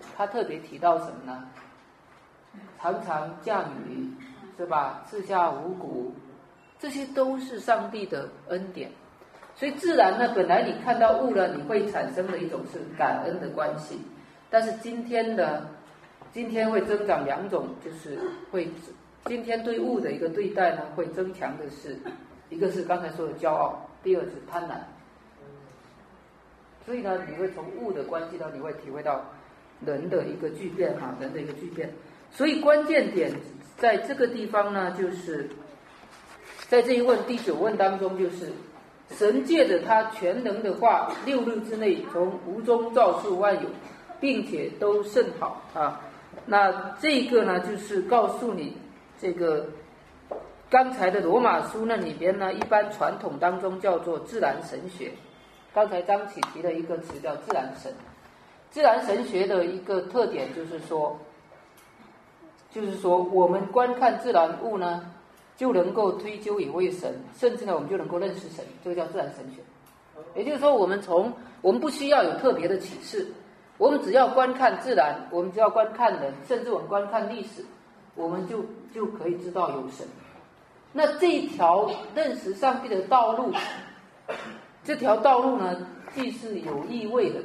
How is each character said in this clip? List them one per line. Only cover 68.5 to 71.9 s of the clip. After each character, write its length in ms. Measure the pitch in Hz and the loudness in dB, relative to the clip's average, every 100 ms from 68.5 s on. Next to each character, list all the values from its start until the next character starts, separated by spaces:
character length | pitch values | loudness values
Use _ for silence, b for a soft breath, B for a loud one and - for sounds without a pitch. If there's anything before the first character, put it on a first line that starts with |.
神， 120 | - - - | -12 -14 -12
这 60 | 180 | -6
个 60 | 175 | -4
叫 100 | 165 | -4
自 100 | 185 | -4
然 160 | 143 | -6
神 80 | 139 131 | -8 -14
学。 80 | 127 - - - _ _ 151 170 | -16 -20 -20 -20 _ _ -20 -10
也 100 | 190 | -6
就 80 | 247 | -4
是 60 | 277 | 2
说， 160 | 294 | 4
我 120 | 240 180 | 4 4
们 140 | 202 | 0
从， 320 | 190 175 233 233 B B | 2 2 2 -4 B B
我 100 | 185 | 2
们 80 | 240 | 2
不 80 | |
需 200 | 302 | 0